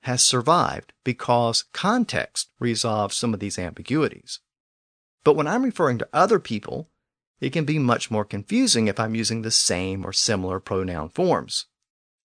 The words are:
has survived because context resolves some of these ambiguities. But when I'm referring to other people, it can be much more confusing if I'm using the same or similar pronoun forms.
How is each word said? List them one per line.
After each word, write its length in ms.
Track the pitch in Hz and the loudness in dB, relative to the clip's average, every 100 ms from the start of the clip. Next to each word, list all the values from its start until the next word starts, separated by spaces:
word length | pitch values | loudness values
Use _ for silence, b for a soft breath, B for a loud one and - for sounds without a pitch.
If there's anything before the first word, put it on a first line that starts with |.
has 220 | - 123 | -4 0
survived 720 | - 127 120 175 123 67 - _ | 2 2 4 2 2 -2 -12 _
because 600 | - 120 - 120 117 113 - | -6 -4 2 4 4 0 -4
context 760 | - 185 247 233 - - - - - | -4 0 0 0 -2 -4 -6 -10 -4
resolves 560 | 120 110 117 107 101 - | -2 0 0 0 0 -2
some 180 | 120 | -2
of 60 | 104 | -2
these 180 | 101 92 | -4 -6
ambiguities. 840 | 90 - - 143 143 - - - _ _ _ _ _ _ _ _ | -6 -8 -4 0 0 -4 -14 -16 _ _ _ _ _ _ _ _
But 120 | - 151 | 4 4
when 120 | 147 | 2
I'm 160 | 226 | 0
referring 340 | 262 - 156 120 | 0 2 2 2
to 100 | - | 0
other 260 | 151 190 202 | 2 4 2
people, 480 | - 107 - - 160 _ _ _ _ _ | 0 -6 -6 -10 -10 _ _ _ _ _
it 100 | 135 | -4
can 140 | 165 147 | -2 0
be 140 | 156 | 2
much 320 | 127 117 - | 2 2 0
more 120 | 107 | -2
confusing 640 | 104 101 101 226 262 120 110 | -2 -6 -2 0 2 4 2
if 120 | 98 | 0
I'm 160 | 113 113 | -2 -2
using 260 | 110 113 | -2 -2
the 100 | 110 | 0
same 540 | 113 - 90 92 95 95 | 0 2 0 -2 -4 -4
or 80 | |
similar 460 | - - 104 92 95 | -2 0 0 0 -4
pronoun 500 | - 98 92 85 78 | -2 -2 -2 -4 -6
forms. 560 | - 180 117 64 - - _ _ _ _ _ _ | -2 2 0 -2 -6 -8 _ _ _ _ _ _